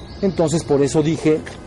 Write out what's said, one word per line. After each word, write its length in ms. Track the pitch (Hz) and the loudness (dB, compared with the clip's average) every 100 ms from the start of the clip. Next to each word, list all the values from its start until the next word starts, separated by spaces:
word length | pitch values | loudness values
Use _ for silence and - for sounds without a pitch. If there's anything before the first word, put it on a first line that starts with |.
| - - | -18 -4
Entonces 420 | 202 151 160 165 | -2 0 0 0
por 180 | - 143 | 0 2
eso 220 | 139 156 | 4 2
dije, 360 | 151 156 156 151 - - | 2 0 2 0 -2 -16